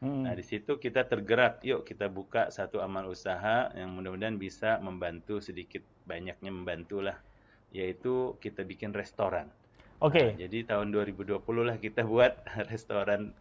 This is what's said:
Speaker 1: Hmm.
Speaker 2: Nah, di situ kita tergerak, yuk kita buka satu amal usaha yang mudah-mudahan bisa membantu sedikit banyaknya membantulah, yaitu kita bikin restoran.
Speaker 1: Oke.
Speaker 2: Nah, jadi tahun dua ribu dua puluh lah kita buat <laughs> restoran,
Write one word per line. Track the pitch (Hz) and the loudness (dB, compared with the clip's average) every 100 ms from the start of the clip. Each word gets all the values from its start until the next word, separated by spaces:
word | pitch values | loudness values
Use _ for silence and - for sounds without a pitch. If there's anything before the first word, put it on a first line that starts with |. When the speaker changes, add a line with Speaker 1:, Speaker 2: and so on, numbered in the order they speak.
Speaker 1:
Hmm. | 131 139 131 | -4 -2 -2
Speaker 2:
Nah, | 90 | -4
di | |
situ | - 107 - 143 | -4 -4 -2 -2
kita | 127 131 127 | 0 0 2
tergerak, | 110 98 120 120 - | 0 4 6 6 4
yuk | 127 123 - | 0 -2 -2
kita | - 101 | -4 -4
buka | 95 98 113 - | -4 -2 0 2
satu | - 92 104 | 0 -4 -2
amal | 95 95 95 | -2 -4 -6
usaha | 90 98 90 104 117 135 | -6 -4 -2 2 2 2
yang | - 92 92 | -2 -8 -6
mudah-mudahan | 92 92 110 107 | -6 -4 -2 -2
bisa | 95 - 110 110 | -6 -2 0 0
membantu | 95 92 87 85 - 104 | 0 -4 -6 -6 -6 -6
sedikit | 95 90 85 95 - _ | -6 -10 -10 -12 -14 _
banyaknya | - 85 90 80 95 | -10 -8 -8 -10 -8
membantulah, | 92 90 82 85 101 98 92 - - _ _ _ | -6 -6 -6 -6 -4 -4 -6 -12 -20 _ _ _
yaitu | 95 92 92 127 127 127 - | -6 -4 -2 -2 0 0 -4
kita | 104 - 92 | -8 -8 -8
bikin | 95 104 | -8 -6
restoran. | 101 98 - 98 87 76 - _ - - - | -4 -4 -2 0 0 -4 -12 _ -20 -20 2
Speaker 1:
Oke. | 151 160 123 95 | 4 6 6 2
Speaker 2:
Nah, | |
jadi | 90 110 117 | -4 -4 0
tahun | 104 104 | 0 2
dua | 104 | 2
ribu | 101 92 98 | 0 -2 -2
dua | 98 | -2
puluh | - 117 120 | 0 2 2
lah | 113 | 0
kita | 107 113 113 | -2 0 4
buat | 113 127 - - | 8 6 6 -6
<laughs> | 107 104 | -6 -4
restoran, | 110 - 104 98 101 104 - | -6 -4 0 2 2 0 -6